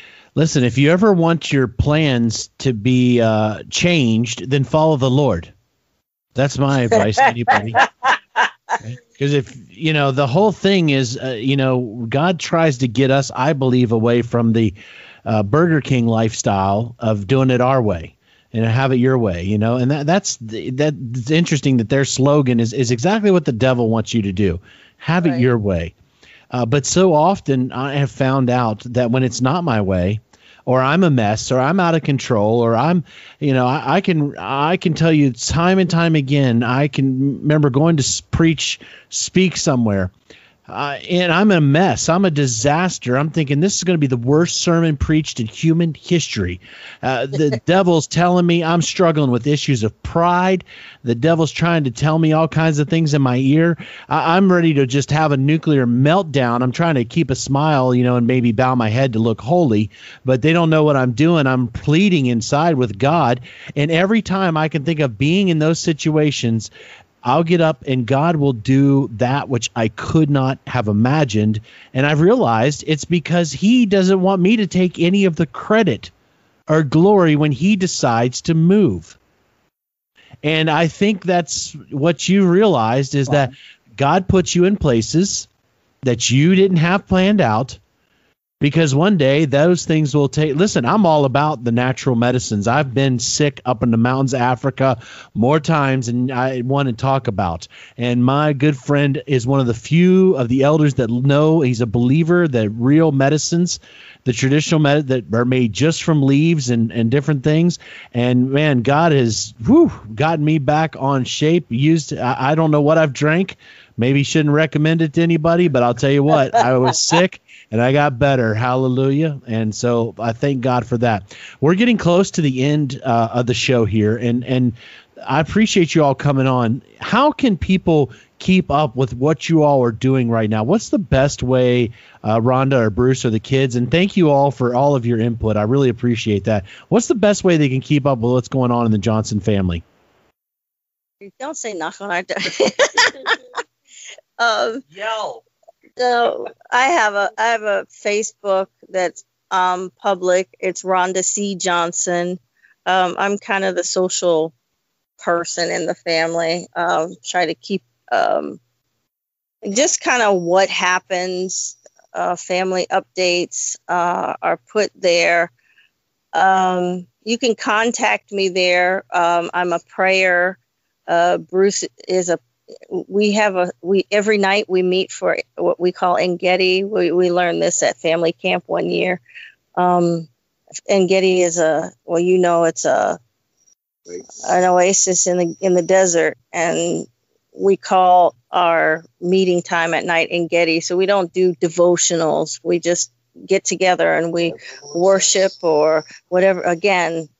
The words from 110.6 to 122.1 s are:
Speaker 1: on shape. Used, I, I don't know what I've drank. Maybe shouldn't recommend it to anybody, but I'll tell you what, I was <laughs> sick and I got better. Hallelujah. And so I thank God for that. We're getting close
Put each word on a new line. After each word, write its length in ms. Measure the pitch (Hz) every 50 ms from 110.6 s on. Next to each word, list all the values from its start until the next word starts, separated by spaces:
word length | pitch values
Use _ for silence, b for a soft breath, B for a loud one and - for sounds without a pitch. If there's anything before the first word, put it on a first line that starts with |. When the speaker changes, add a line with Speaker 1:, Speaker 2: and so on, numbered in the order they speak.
| 135 123 147 156 160 151 - -
Speaker 1:
on 260 | 131 135 139 135 123
shape. 420 | - - - 151 156 165 175 165 -
Used, 480 | 117 123 139 156 165 165 143 - -
I, 360 | - 104 123 - - 127 135 156
I 20 |
don't 160 | 156 160 156
know 120 | 151 147 147
what 140 | 147 160
I've 160 | 160 160 151 131
drank. 440 | - 143 151 156 175 196 - - - B B B B B B B
Maybe 260 | B 113 127 139 143 135
shouldn't 320 | - - 160 151 147 143
recommend 480 | 151 160 147 - 147 151 160 160 160 165
it 100 | 156 -
to 80 | 170 170
anybody, 460 | 170 170 160 151 165 170 170 180 170
but 140 | 135 127 120
I'll 120 | 120 120
tell 160 | 117 - 139
you 120 | 139 143 139
what, 300 | 147 156 151 135 131 -
I 240 | 233 220 123 131 127
was 220 | 127 123 - - -
<laughs> 40 |
sick 340 | - - 165 180 185 - - _ B B B B B
and 100 | 107 110
I 120 | 120 127 135
got 260 | 147 147 147 131 113
better. 340 | 143 139 135 127 120 110 107
Hallelujah. 880 | 110 120 127 127 131 131 131 127 127 135 135 139 143 160 160 147 135 -
And 260 | - 113 113 113 110 104
so 440 | - - 120 120 117 113 117 92 -
I 140 | 113 117 110
thank 300 | 113 - 143 143 131 117
God 220 | 135 123 123 117
for 140 | - 127 117
that. 380 | 120 120 110 98 95 B B B B B B B
We're 160 | - 147 180
getting 200 | 185 233 247 233
close 360 | 185 - 170